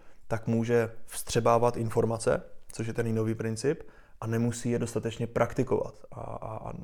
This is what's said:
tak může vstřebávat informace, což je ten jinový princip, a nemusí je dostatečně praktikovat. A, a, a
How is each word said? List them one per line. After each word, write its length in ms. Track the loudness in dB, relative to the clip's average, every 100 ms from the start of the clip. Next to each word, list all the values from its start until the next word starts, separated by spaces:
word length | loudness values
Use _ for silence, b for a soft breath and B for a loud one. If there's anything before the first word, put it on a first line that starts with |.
| B B -6
tak 180 | -2 2
může 440 | 2 4 4 2 -2 -8
vstřebávat 680 | -8 0 4 6 6 6 2
informace, 680 | 0 2 2 2 2 0 -2 -14 -10
což 140 | -6 -4
je 60 |
ten 140 | -2 0
jinový 280 | 0 0
princip, 480 | -2 -4 0 0 -2 -6 B B -10
a 60 | -2
nemusí 440 | 2 2 0 0
je 80 | 0
dostatečně 480 | 0 -2 -4 -4 -2
praktikovat. 680 | 0 2 2 0 0 -2 -8 -14
A, 80 | -12
a, 480 | -10 -8 -8 -8 -8
a 40 | -10